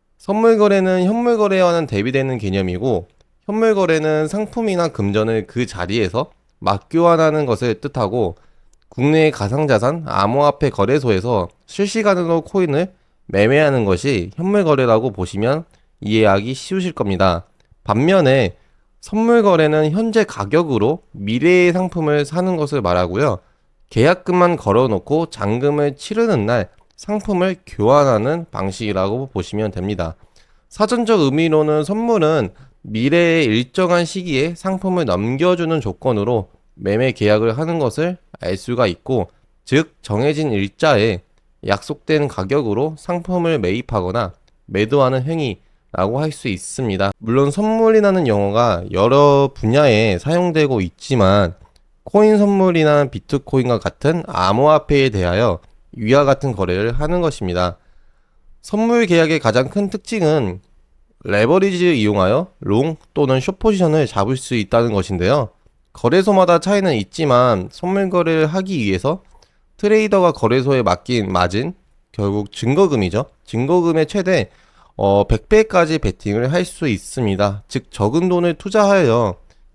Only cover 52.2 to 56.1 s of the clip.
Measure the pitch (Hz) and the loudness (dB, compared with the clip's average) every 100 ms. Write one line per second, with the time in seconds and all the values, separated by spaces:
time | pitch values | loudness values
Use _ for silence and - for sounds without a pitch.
52.2 | 214 214 202 196 185 170 151 147 139 - | 4 4 2 2 2 2 2 2 0 -6
53.2 | - 139 - 135 123 113 98 - 139 165 | -6 -6 -2 -2 0 -2 -4 -4 -2 -2
54.2 | - - 95 110 147 151 - 143 135 101 | -4 -2 0 2 4 2 2 0 2 0
55.2 | 87 92 117 85 _ _ _ - 107 | 0 0 0 -2 _ _ _ -6 2